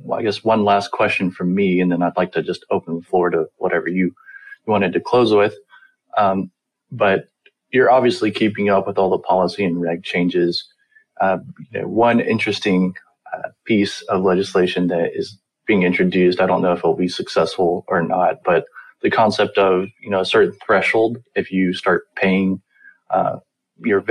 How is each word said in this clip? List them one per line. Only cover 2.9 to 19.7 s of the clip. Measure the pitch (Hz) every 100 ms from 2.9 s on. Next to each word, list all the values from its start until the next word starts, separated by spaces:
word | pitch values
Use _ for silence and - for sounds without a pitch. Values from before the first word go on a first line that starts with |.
| 85
the |
floor | - 92 87
to | 85 78 _
whatever | 92 87 76
you | 92 90 - - - - - -
wanted | 104 95
to | -
close | - 123 113
with. | 104 104 - _ - - _ _ 107
Um, | 98 95 92 _ _ _ _
but | 117 104 95 - _ _ _ _
you're | 127 123
obviously | 127 123 117 107
keeping | 101 110 101 101
up | 98 98
with | 98
all | 95
the | 92
policy | - 92 90 - 95
and | 85
reg | 85 85
changes. | - 92 90 90 87 87 - _ _ _ _ -
Uh, | 98 92 - - -
you | 101
know, | 98
one | 104 117 117
interesting, | - 113 - 101 107 92 92 - - _ -
uh, | 90 - - -
piece | 107 98 -
of | - 92
legislation | 95 90 95 98 90 - 90
that | 87 85 -
is | - - _ _ -
being | 104 90
introduced. | 90 92 90 90 90
I | 92
don't | 90 90
know | 87
if |
it'll | 85 80 90
be | -
successful | 90 - 82 - 87 90 -
or | 92 82 92
not, | 87 - -
but | 85 - - - _
the | 110 117
concept | 110 104 101 -
of, | 98